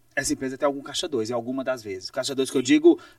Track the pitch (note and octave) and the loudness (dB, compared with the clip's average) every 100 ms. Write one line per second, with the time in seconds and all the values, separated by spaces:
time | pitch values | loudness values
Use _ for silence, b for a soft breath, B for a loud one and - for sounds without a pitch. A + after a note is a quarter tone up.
0 | _ - C#3 C3 C3 C3 D3 C#3 C3+ C#3 | _ -6 -4 -4 -6 -2 -2 -2 -6 -8
1 | - B2+ A2 A#2+ A#2 C3+ B2+ B2+ G#2+ F#2 | -4 -4 -2 -4 -4 -6 -4 -6 -6 -10
2 | - C3 C3 C3+ - C3+ B2+ D4+ E4+ - | -8 -6 -4 -2 0 0 4 6 8 6
3 | B | B